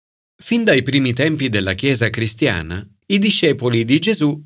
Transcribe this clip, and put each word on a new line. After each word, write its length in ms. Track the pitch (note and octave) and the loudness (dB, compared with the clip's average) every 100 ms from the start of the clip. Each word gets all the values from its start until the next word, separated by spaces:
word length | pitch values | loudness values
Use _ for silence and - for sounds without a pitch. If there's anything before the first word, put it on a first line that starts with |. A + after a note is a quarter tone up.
| _ _ _ - | _ _ _ -12
Fin 220 | - A#3 | -2 0
dai 220 | A3 C#3+ | 2 2
primi 280 | A2 C#3 C3 | 2 0 0
tempi 360 | A#2+ D#3 D#3 C3 | 0 0 0 0
della 260 | G#2 F#2+ | 0 -2
Chiesa 340 | F#2+ C3+ C3 A2+ | -2 0 0 0
cristiana, 800 | A2+ A2+ - C3+ F2+ D#2+ F2+ G#2 _ - | -2 -4 -2 0 0 -4 -8 -10 _ -2
i 120 | G3+ | 0
discepoli 680 | G#3 - D#3+ C3+ B2 A#2 | 2 2 2 2 0 0
di 140 | A2+ D3+ | 2 0
Gesù 460 | F#3+ G#3+ D3 D3 | 0 0 0 -2